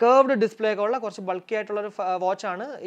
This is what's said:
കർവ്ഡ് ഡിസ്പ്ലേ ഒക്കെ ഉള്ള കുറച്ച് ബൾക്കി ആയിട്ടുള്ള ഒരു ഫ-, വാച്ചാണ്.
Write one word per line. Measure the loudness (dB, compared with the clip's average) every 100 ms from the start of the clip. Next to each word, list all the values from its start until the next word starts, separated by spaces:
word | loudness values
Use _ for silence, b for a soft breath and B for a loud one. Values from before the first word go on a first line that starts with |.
കർവ്ഡ് | 6 6 6 4
ഡിസ്പ്ലേ | 0 0 -2
ഒക്കെ | 0 -2
ഉള്ള | -2
കുറച്ച് | -6 -8 -6
ബൾക്കി | -6 -4 -6
ആയിട്ടുള്ള | -4 -6
ഒരു | -6 -6
ഫ-, | -4 -2
വാച്ചാണ്. | -2 -2 -4 -8 -10 -10